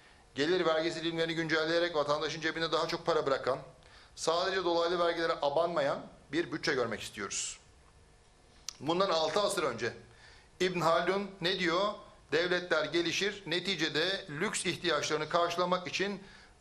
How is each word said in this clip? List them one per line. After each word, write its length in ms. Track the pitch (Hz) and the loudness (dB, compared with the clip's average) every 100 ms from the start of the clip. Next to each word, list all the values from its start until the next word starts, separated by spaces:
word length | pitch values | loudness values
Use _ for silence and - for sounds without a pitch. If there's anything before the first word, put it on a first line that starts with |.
| - - - - | -20 -20 -8 -2
gelir 300 | 156 185 160 | 2 2 2
vergisi 380 | 160 165 160 | 2 0 -2
dilimlerini 320 | 165 165 165 165 | -2 0 0 -2
güncelleyerek 600 | 160 156 156 170 170 151 | 0 2 2 2 2 2
vatandaşın 460 | 143 151 156 160 | 2 0 -2 -2
cebine 300 | 156 160 165 | -4 -2 0
daha 160 | 165 170 | 0 0
çok 180 | 170 - | -2 2
para 200 | 156 135 | 2 2
bırakan, 340 | 131 123 147 - - - - - - | 0 0 -2 -6 -20 -20 -20 -20 -4
sadece 480 | - 170 190 190 | 0 2 2 0
dolaylı 360 | 175 170 170 175 | 2 2 2 2
vergilere 340 | 170 165 165 143 | 2 2 0 0
abanmayan 580 | 143 147 170 165 139 190 - - - | 0 2 2 2 0 -2 -8 -18 -4
bir 200 | 156 147 | -4 -2
bütçe 220 | 156 170 | -2 0
görmek 280 | 131 117 104 | 0 0 -4
istiyoruz. 580 | - - 98 - - - - - - - - - - - - - - - | -8 -8 -6 -4 -6 -10 -18 -20 -20 -20 -20 -20 -20 -20 -20 -14 -12 -6
Bundan 300 | 135 175 190 | 0 2 2
altı 320 | 165 156 208 | 2 2 2
asır 220 | 202 180 | 0 0
önce 300 | 147 113 117 - - - - - - - | -2 -2 -4 -6 -14 -20 -20 -20 -14 -2
İbn 220 | 185 175 | 0 2
Haldun 500 | 160 170 175 196 196 - | 4 4 2 0 -4 -4
ne 180 | 170 190 | -2 0
diyor? 220 | 170 175 202 202 - - - | 2 2 0 -2 -12 -20 -2
"Devletler 540 | 151 175 175 175 160 143 | 0 2 0 2 0 2
gelişir, 580 | 170 165 156 202 202 156 | 0 0 0 -2 -4 -4
neticede 800 | 175 185 175 156 147 180 190 165 | -4 -2 -2 0 0 0 -2 -6
lüks 360 | 147 202 - 185 | -4 -4 -2 -2
ihtiyaçlarını 640 | 143 170 147 147 151 151 | -2 0 0 0 -2 0
karşılamak 580 | 175 170 180 180 180 160 | 2 2 0 0 0 -2
için 360 | - 196 190 - - - - | -2 -2 -4 -12 -20 -20 -2